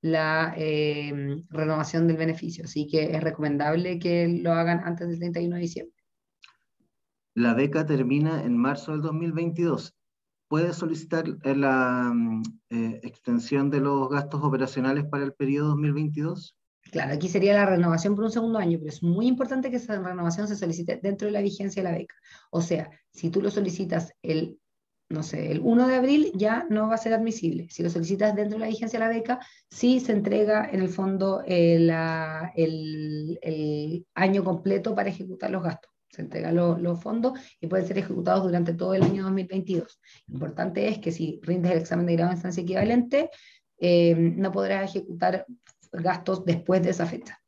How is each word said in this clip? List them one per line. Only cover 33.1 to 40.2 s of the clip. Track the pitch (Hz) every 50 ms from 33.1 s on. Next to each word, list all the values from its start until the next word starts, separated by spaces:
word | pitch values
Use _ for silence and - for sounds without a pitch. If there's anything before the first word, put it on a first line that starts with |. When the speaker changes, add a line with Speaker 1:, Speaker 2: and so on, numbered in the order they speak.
| 151 151 151 156 170 - -
Speaker 1:
el | - 160 156 151 151 151 151 151 156 160 175 175 _ _
año | - 185 190 196 196 180
completo | 185 175 170 - 196 196 202 - 220 202
para | - 202 196
ejecutar | 185 - 190 185 180 - - 196
los | 190 190 170
gastos. | 170 170 - - _ _ _ _ _
Se | _ - 160
entregan | - - 160 160 165 165
lo-, | 170 175 175 170 170
los | 170 175 175 170 -
fondos | - 220 233 233 254 262 - - - - _
y | -
pueden | 160 175 190 175
ser | 180 196 196
ejecutados | 185 - 190 - 175 180 180 190 190
durante | 190 175 175 170 170 170
todo | 170 175 185 190
el | 190 190
año | 185 196 196 190
dos | 190 190
mil | 196 185
veintidós. | 180 185 190 185 - 190 170 165 - - _ _ _ - -